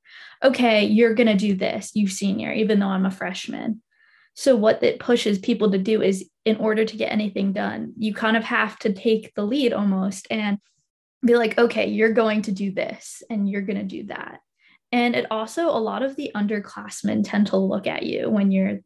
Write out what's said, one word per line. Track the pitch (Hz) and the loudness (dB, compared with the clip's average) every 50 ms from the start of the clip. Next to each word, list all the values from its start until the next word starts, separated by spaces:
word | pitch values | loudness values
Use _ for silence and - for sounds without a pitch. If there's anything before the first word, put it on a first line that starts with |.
| _ - - - - - - _ | _ -20 -20 -20 -20 -20 -6 _
"Okay, | - 254 247 254 247 233 220 214 208 | 2 2 4 4 4 4 4 4 4
you're | 208 214 220 233 226 220 | 4 6 6 6 6 6
gonna | 247 233 220 214 | 4 4 4 4
do | 190 214 208 196 | 4 2 0 0
this, | 185 - - - 202 - - - | 0 -2 -4 -4 -6 -8 -4 -2
you | 214 208 190 | 0 0 0
senior, | 190 - 202 196 196 220 - - | -2 -2 -2 -2 -2 -2 -4 -4
even | - 226 220 202 214 202 | -2 0 0 2 2 2
though | 202 196 | 2 2
I'm | 190 190 190 | 0 0 0
a | 190 | 0
freshman." | 190 - 190 175 190 - - - - - - - 214 220 - _ _ _ _ _ _ _ _ _ _ | -2 -4 -8 -8 -8 -8 -10 -10 -10 -6 -6 -6 -6 -8 -10 _ _ _ _ _ _ _ _ _ _
So | - - 277 254 | 0 2 4 4
what | 214 208 226 - - | 6 4 2 2 4
that | - 233 - - | 2 0 0 0
pushes | - - 240 233 - 220 208 190 | 0 2 2 2 2 0 0 0
people | - 247 233 - 208 202 | 0 -2 0 2 2 2
to | 196 190 | 2 2
do | 190 220 220 214 | 2 2 2 2
is, | - 190 196 190 - - _ _ _ | 2 2 0 -2 -6 -14 _ _ _
in | - 220 | -2 0
order | - 202 220 214 220 220 | 0 0 0 2 2 0
to | 214 220 | -2 -2
get | 214 220 - | -4 -4 -2
anything | - 214 214 202 190 202 196 196 | -2 -2 -2 -2 -4 -2 -2 -2
done, | 190 208 202 196 214 - - - - - | -2 -2 -4 -4 -4 -6 -8 -10 -8 -6
you | 214 214 208 | -4 -4 -4
kind | - 233 220 226 | -2 0 0 0
of | 226 226 | 0 0
have | - 240 220 220 208 - - | -2 -2 -2 -2 -2 -6 -4
to | - 220 | -4 -4
take | 190 - - 233 220 220 220 - _ | -4 0 0 0 0 0 -2 -6 _
the | 208 208 | -6 -4
lead | 208 262 294 262 233 - | -2 -2 0 0 0 0
almost | 202 208 202 190 190 190 202 190 - - - | 0 0 0 0 0 -2 -4 -6 -8 -8 -6
and | 226 220 214 208 202 202 - _ _ _ _ _ _ _ _ _ _ _ - | -4 -4 -2 -2 -4 -4 -6 _ _ _ _ _ _ _ _ _ _ _ 2
be | 233 240 | 4 4
like, | 240 226 220 - - | 4 4 2 4 4
"Okay, | 240 226 - 220 196 208 | 2 4 2 0 -2 0
you're | 208 208 220 226 214 | 2 2 2 4 4
going | 240 220 214 214 214 | 2 2 2 2 0
to | 208 220 | -2 -2
do | 190 190 202 196 | -4 -2 -4 -4
this | 190 - - - - - - - - - - - | -2 -4 -6 -6 -8 -12 -16 -20 -20 -20 -12 -6
and | 233 208 202 196 | -2 -2 -2 0
you're | 202 202 | -2 -2
gonna | 190 214 196 202 202 | -4 -4 -4 -4 -6
do | 185 180 - 208 | -6 -8 -10 -10
that." | 196 - - - - - - _ _ _ _ _ _ _ _ _ _ | -10 -10 -10 -10 -12 -14 -18 _ _ _ _ _ _ _ _ _ _
And | 247 240 240 240 233 | 0 0 0 2 0
it | 247 240 - | 0 -2 -2
also, | 220 214 220 220 - 330 339 320 | -4 -6 -6 -4 -4 -2 0 0
a | - 226 | 0 0
lot | 220 208 196 214 | -2 -2 -2 -4
of | 262 269 269 | -4 -4 -4
the | - 285 - - | -6 -8 -6 -4
underclassmen | 208 208 202 220 208 202 - - 208 208 208 - - - 208 220 - 202 | -2 -2 -2 -2 -4 -6 -8 -14 -16 -16 -14 -12 -6 -4 -2 0 0 -2
tend | - 208 202 208 196 | 0 2 0 2 2
to | - 190 | 2 0
look | 190 190 202 202 185 | 2 0 -2 -2 -4
at | - 78 - - | -4 -4 -4 -4
you | - - - - - | -4 -4 -4 -2 0
when | 220 202 196 196 | 0 2 2 2
you're | 190 190 190 202 208 196 - | 2 2 0 0 -2 -6 -10